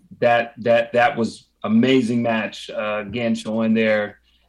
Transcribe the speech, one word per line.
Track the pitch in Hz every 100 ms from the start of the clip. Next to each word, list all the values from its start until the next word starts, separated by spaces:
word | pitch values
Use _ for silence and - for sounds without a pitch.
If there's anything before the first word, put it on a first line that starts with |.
| - -
That, | 120 117 117 -
that, | 113 117 117
that | 120 120 117
was | 113 - _ _
amazing | 113 110 127 131 113 120
match, | 120 113 104 - -
uh, | 113 107 107 101
again, | 123 117 113
showing | 110 110 113 110
their, | 110 107 104 - _ _